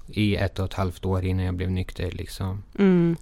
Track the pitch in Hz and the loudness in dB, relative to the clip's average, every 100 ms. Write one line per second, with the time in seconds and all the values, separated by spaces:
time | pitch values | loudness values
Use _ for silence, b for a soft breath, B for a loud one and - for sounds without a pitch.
0 | - - 104 98 95 - 92 - 95 - | -8 0 2 2 0 -2 -4 -2 -4 -2
1 | 92 92 92 92 92 90 90 92 92 - | -2 0 0 0 0 -2 -2 -2 -4 -6
2 | 90 - 85 - 92 98 - - 196 180 | -6 -6 -10 -6 -6 -6 -6 2 6 6
3 | 170 170 | 4 0